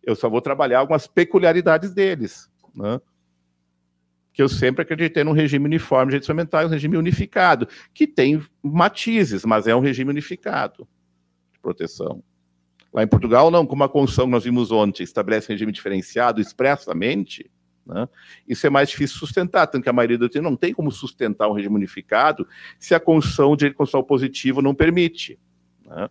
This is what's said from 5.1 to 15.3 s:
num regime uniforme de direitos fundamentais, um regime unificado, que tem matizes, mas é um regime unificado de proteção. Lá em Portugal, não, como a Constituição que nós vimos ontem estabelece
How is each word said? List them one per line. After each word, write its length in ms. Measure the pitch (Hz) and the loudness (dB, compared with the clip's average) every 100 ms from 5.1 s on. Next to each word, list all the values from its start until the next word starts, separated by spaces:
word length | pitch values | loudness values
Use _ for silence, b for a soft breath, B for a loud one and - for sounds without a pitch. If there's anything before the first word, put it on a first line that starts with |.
| 160 | 0
num 100 | 147 | 2
regime 340 | 151 151 139 147 | 2 2 0 0
uniforme 400 | 160 - 131 131 | -2 2 2 2
de 40 | |
direitos 140 | 139 - | 0 -2
fundamentais, 400 | 160 165 160 165 | -4 -2 0 0
um 40 | |
regime 260 | 160 151 165 | -2 0 0
unificado, 720 | 165 - 202 - 180 139 120 B B | 0 -2 -2 2 4 4 0 B B
que 140 | - - | -2 0
tem 360 | - 135 156 151 _ | 2 2 2 -4 _
matizes, 840 | 147 156 185 - - 226 156 98 | -4 2 2 0 -2 0 0 0
mas 220 | 110 110 107 | 0 2 4
é 100 | 117 | 2
um 40 | |
regime 280 | 139 127 135 | 2 -2 -4
unificado 800 | 143 - 180 - 151 123 _ - _ _ _ _ _ _ | -6 -8 -10 -6 -4 -6 _ -20 _ _ _ _ _ _
de 60 | _ | _
proteção. 640 | - 90 82 - 85 - _ _ _ _ _ _ _ | -10 -8 -10 -8 -10 -10 _ _ _ _ _ _ _
Lá 120 | - | -4
em 40 | 110 | 0
Portugal, 440 | - 120 120 156 | 0 4 4 6
não, 160 | 175 151 | 4 0
como 180 | 135 | -2
a 40 | 139 | 0
Constituição 340 | 147 139 - | 2 0 0
que 60 | 127 | 0
nós 140 | 123 | 0
vimos 260 | 120 123 113 | 0 -2 0
ontem 320 | 110 104 - | 2 2 -2
estabelece 500 | 87 - 101 | -8 -4 -2